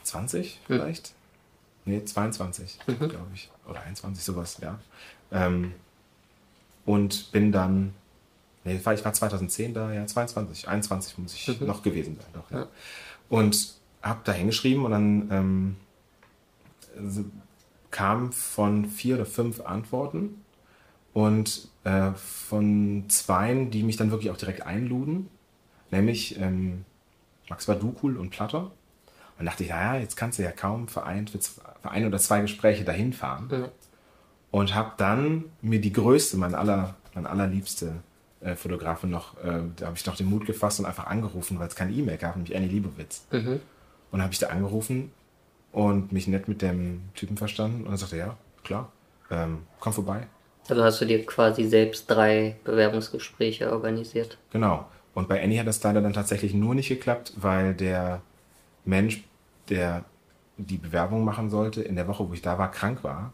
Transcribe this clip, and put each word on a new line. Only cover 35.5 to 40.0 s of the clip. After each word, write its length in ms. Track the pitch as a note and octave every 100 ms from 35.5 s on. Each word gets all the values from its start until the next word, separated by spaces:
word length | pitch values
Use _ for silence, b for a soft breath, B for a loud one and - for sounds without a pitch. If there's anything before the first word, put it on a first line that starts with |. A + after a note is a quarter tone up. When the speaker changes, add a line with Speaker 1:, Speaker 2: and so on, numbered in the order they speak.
| -
Speaker 1:
mir 180 | A2 A2
die 120 | G#2
größte, 440 | G2 A2 C#3 - F#2+
meine 220 | F2+ D2+
aller-, 360 | G2+ G2 F#2 F#2+ -
meine 140 | F#2+ D2+
allerliebste, 720 | F2+ F#2+ F#2+ F#2+ - E2+ E2 - _ _ _
äh, 140 | -
Fotografin 560 | F2 F2+ F2 E2 E2 F#2
noch, 260 | E2+ - -
äh, 180 | F2 E2+ E2+ E2+
da 100 | E2
hab 100 |
ich 80 | E2+